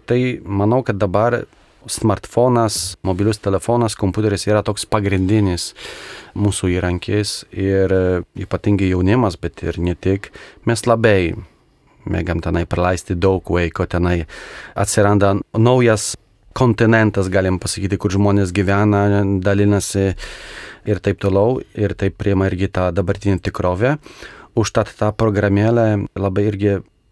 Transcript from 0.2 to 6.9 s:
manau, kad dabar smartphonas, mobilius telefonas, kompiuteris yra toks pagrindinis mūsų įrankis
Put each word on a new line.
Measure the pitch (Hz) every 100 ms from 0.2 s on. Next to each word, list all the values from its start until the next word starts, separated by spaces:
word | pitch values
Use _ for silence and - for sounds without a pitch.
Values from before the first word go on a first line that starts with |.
| 127 120
manau, | 82 98 104 127
kad | 123 101
dabar | 101 98 117 120 - _ _ _ -
smartphonas, | - 110 95 - - 127 120 113 - 95 -
mobilius | 95 90 101 104
telefonas, | 101 95 - 120 113 -
kompiuteris | 98 98 107 98 -
yra | 104 104
toks | 104 -
pagrindinis | 110 98 95 92 110 98 87 - - - - - - -
mūsų | 98 101 - 92 90
įrankis | 90